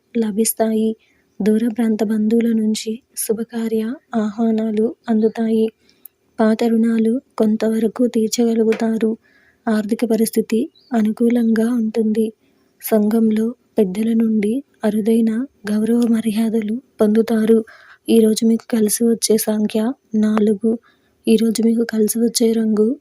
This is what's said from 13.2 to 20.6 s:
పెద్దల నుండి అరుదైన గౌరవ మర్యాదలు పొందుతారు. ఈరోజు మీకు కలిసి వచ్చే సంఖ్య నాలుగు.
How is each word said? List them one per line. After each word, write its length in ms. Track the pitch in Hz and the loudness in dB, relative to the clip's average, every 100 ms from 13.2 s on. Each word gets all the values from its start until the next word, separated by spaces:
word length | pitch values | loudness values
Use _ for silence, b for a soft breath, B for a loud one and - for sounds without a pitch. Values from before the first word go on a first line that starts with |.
| 226 220 226 254 _ | 2 0 -2 -6 _
పెద్దల 360 | - 190 196 226 | -2 -2 -2 -2
నుండి 400 | 226 226 214 208 254 - _ | 0 0 0 -2 -4 -8 _
అరుదైన 480 | 214 214 208 226 226 220 277 _ 202 | -4 -2 0 2 2 -2 -6 _ -4
గౌరవ 340 | 214 220 233 240 | -2 0 2 2
మర్యాదలు 680 | 226 226 208 226 226 214 233 - - | 0 0 -2 0 -2 -4 -6 -8 0
పొందుతారు. 640 | 214 220 226 226 214 220 220 B B B - | 2 2 2 2 4 2 0 B B B 0
ఈరోజు 360 | 226 220 214 226 | 4 4 2 2
మీకు 220 | 226 - | 0 -2
కలిసి 340 | 233 208 - | 0 0 0
వచ్చే 320 | 233 226 - 214 | 0 0 0 0
సంఖ్య 440 | - 214 214 220 220 277 _ 220 | 0 -2 -2 -2 -2 -4 _ -2
నాలుగు. 560 | 214 220 214 208 | 0 2 0 0